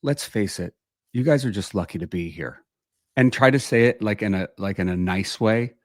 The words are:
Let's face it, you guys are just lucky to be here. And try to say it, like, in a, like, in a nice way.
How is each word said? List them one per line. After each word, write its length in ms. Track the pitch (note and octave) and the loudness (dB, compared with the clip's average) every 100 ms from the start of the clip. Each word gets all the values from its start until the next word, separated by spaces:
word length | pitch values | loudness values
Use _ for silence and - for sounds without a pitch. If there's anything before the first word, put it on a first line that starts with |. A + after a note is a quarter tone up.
Let's 220 | C#3+ C#3+ | -2 -4
face 340 | - A2+ G2+ - | -4 -4 -4 -4
it, 140 | F2 _ _ _ _ | -10 _ _ _ _
you 100 | B2 | -4
guys 220 | C3 D3 | 2 2
are 60 | B2+ | 2
just 240 | G2+ F#2+ | -4 -4
lucky 240 | G2+ E2+ F2 | -4 -4 -6
to 80 | E2 | -6
be 240 | F2+ E2+ | -6 -6
here. 340 | D2+ C#2 - _ _ _ _ _ - | -8 -12 -12 _ _ _ _ _ 2
And 160 | B2+ | 2
try 180 | - C3+ | 6 4
to 80 | C3+ | 4
say 260 | - A#2+ | 2 4
it, 180 | A#2 A#2+ | 4 2
like, 200 | G#2+ G#2 | -2 -2
in 120 | G#2+ | -2
a, 140 | F#2+ F#2 _ | -2 -2 _
like, 220 | G2 G2 | -6 -2
in 100 | F#2 | -2
a 80 | F2+ | 0
nice 440 | F2+ F#2 G2 - | 0 -2 -4 -2
way. 340 | A2 A2+ A#2+ _ | 0 2 -2 _